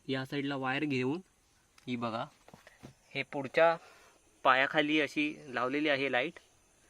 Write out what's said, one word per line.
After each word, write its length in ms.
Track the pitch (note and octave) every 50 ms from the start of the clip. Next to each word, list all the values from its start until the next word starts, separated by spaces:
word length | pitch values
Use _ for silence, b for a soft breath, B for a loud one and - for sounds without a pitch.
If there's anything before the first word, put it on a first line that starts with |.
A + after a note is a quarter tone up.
| -
या 180 | - C3 C3 C3
साईडला 300 | - D3+ C#3+ C#3 C#3+ C#3
वायर 280 | C3+ C3+ C3 C3 C#3+ D3+
घेऊन, 380 | D3 C3 B2+ B2+ C3 D#3 F#3 - _ _ _ _ _ _ _ _ _ _ - -
ही 80 | B2+ B2
बघा, 300 | A#2 A#2+ A2+ A2 A#2 C#3+ D3+ - _ _ - - - B B B B - C#3 - _ _ _ -
हे 80 | C#3 C3+
पुढच्या 540 | - - C#3+ C3+ B2 - E3 E3 E3+ E3 E3 B B B B B B B B _ _ _ _ -
पायाखाली 580 | C3+ B2+ C3 C#3 C#3+ - D#3 D3+ D3 D#3 D#3
अशी 340 | C#3+ C3 - D3+ D3 D3+ D#3+ D3 D3+
लावलेली 420 | C#3 B2 A#2+ B2 B2+ C#3 D3 D#3 D3+
आहे 220 | C#3 C3+ C#3 C3
लाईट, 280 | B2+ A#2+ C#3 F3 - - - _ _ _ _ _ _ b b